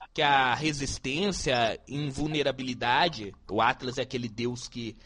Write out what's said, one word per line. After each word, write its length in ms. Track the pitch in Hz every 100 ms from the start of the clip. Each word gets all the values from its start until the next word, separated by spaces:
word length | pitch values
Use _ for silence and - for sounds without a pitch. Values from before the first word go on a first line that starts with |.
| -
que 80 | -
é 40 | 147
a 280 | 139 131 117
resistência, 1200 | 156 147 135 - 131 143 202 175 147 123 113 - -
invulnerabilidade. 1500 | 139 147 131 151 151 139 127 127 113 120 131 175 127 101 - -
O 120 | 104
Atlas 360 | 117 131 123 127
é 40 |
aquele 260 | 123 127 120
deus 400 | 104 120 120 -
que 280 | 123 113 -